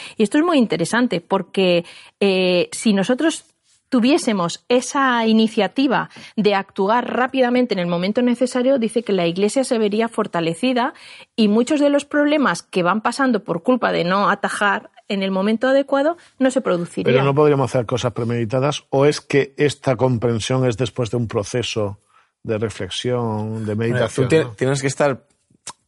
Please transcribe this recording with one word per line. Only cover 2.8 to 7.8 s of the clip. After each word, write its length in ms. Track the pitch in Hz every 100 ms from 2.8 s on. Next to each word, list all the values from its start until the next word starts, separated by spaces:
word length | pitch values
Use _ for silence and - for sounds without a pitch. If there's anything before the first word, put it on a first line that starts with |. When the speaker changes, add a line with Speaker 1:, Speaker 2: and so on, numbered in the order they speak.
| 226
Speaker 1:
nosotros 500 | 196 185 254 320 - - _ _ _ _
tuviésemos 760 | 254 240 339 254 202 170 - -
esa 560 | 247 247 285 262 240 226
iniciativa 840 | 220 220 - 190 - 269 180 170 - - -
de 180 | 208
actuar 600 | 196 196 - 190 240 233 233
rápidamente 560 | 254 262 240 247 247
en 60 |
el 80 | 196